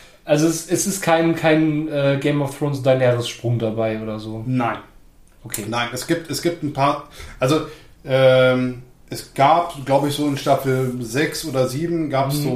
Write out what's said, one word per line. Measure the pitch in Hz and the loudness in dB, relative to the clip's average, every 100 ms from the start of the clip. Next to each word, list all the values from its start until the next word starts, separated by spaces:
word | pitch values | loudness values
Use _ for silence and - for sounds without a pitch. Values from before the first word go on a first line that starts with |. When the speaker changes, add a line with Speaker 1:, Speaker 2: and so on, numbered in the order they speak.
| - _ | -20 _
Speaker 1:
Also | - 147 160 | 0 2 2
es, | 160 - | 0 -2
es | 180 202 | -2 -2
ist | 185 | -2
kein, | - 165 165 160 | 2 2 2 2
kein, | 165 156 160 151 156 | 2 4 2 0 -2
äh, | 147 139 139 | 0 2 2
Game | 147 147 | 0 0
of | 139 - | -2 -2
Thrones | 147 139 | -4 0
Daenerys | 131 131 127 120 117 | 2 4 4 2 -2
Sprung | - 117 117 | -6 -2 -2
dabei | 113 110 110 110 | -2 -2 -2 -4
oder | 110 107 | -6 -8
so? | 110 110 113 | -10 -10 -4
Speaker 2:
Nein. | 127 117 107 - - - _ - _ | -2 -2 -4 -12 -20 -20 _ -20 _
Speaker 1:
Okay. | 117 110 104 | -10 -8 -6
Speaker 2:
Nein, | 120 120 | -4 -4
es | 120 - | -6 -4
gibt, | 165 165 | -4 -4
es | 131 | -4
gibt | 170 170 | -4 -4
ein | 147 | -6
paar, | 135 139 143 - - - - | 0 0 0 -8 -18 -18 -4
also, | 131 156 - - - - | 0 0 -2 -10 -20 -18
ähm, | - 131 131 131 127 127 127 123 - _ - | -2 4 6 8 6 4 0 -6 -14 _ -14
es | 117 - - | -14 -10 2
gab, | 139 165 170 143 131 | 4 4 2 -6 0
glaub | 135 147 | 2 2
ich, | 143 | 0
so | 147 | -2
in | 135 | 0
Staffel | 143 135 135 131 127 123 | 2 2 2 0 -2 -4
sechs | 113 120 156 - 160 | -4 -2 -2 -4 -4
oder | 131 127 | -2 0
sieben | 127 170 170 156 | -2 -2 -2 -2
gab's | 131 139 147 | 0 0 -2
Speaker 1:
Mhm. | |
Speaker 2:
so | 147 | -2